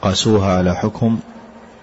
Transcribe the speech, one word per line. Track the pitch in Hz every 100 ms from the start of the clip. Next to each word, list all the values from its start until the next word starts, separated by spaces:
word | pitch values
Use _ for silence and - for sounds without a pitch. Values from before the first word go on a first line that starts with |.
وقاسوها | 104 92 117 107 98 92
على | 90
حكم | 90 110 - 113 113 - - - - - -